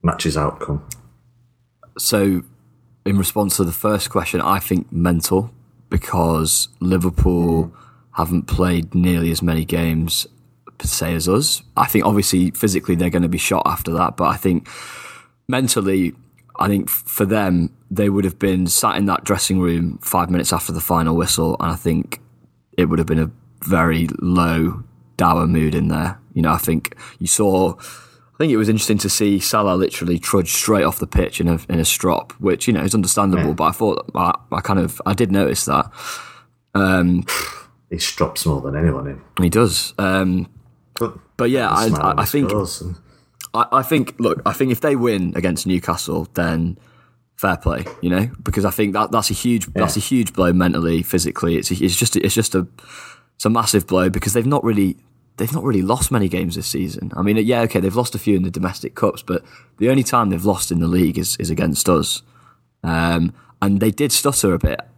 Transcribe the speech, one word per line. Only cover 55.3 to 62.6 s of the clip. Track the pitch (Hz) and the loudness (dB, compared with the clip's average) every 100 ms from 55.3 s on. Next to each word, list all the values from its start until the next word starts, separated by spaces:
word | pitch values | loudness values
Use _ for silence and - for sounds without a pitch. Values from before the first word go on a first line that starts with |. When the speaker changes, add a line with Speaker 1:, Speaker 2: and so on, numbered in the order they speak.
| - | -8
Speaker 2:
they've | 113 | -6
not | 143 | -4
really | 127 107 | 0 0
lost | 92 123 - | 2 0 0
many | 123 95 | 0 0
games | 87 90 | -2 -4
this | 85 80 | -6 -6
season. | 67 82 - - - | -4 -6 -6 -10 -4
I | |
mean, | 98 107 | 0 2
yeah, | 110 123 | 2 2
okay, | 117 101 | 0 0
they've | 92 104 | 0 0
lost | 120 | -2
a | - | -4
few | - 98 | 0 2
in | |
the | 90 | 2
domestic | 82 90 92 64 | -2 -6 -6 -10
cups, | - 104 - | -2 -2 -2
but | - 87 - - - _ | -6 -6 -6 -20 -20 _
the | 113 | 2
only | 135 | 2
time | 123 123 107 | 2 2 2
they've | 90 | 0
lost | 95 95 - | 0 0 -2
in | 85 | 0
the | 82 | 2
league | 87 82 - | 2 2 0
is, | 87 - | -4 -4
is | 82 | -4
against | 80 82 71 - | -2 -2 0 2
us. | 82 69 - _ _ _ _ | 2 2 -6 _ _ _ _